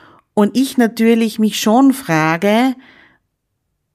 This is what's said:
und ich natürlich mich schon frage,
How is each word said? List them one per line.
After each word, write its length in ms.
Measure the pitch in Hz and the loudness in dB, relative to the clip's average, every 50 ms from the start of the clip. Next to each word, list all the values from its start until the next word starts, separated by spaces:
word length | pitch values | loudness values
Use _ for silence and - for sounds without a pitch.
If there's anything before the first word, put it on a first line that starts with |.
| - _ _ _ _ _ - | -20 _ _ _ _ _ -2
und 240 | - 208 208 202 233 | 0 0 0 0 -2
ich 200 | 269 262 - - | -4 -2 0 0
natürlich 640 | 240 220 226 220 226 226 233 226 226 220 214 - | 0 0 0 0 0 2 2 2 0 -2 -2 -2
mich 200 | 214 208 208 - | -2 -2 -2 -2
schon 340 | - 220 214 247 269 269 254 | -2 0 2 4 4 2 2
frage, 840 | - - - 165 156 156 160 165 170 180 202 208 226 247 269 247 - - - _ _ _ _ _ _ _ _ _ _ _ _ _ _ _ _ _ _ _ _ | 0 -2 -4 -2 -2 0 -2 -2 -2 0 0 0 0 0 -2 -4 -6 -12 -20 _ _ _ _ _ _ _ _ _ _ _ _ _ _ _ _ _ _ _ _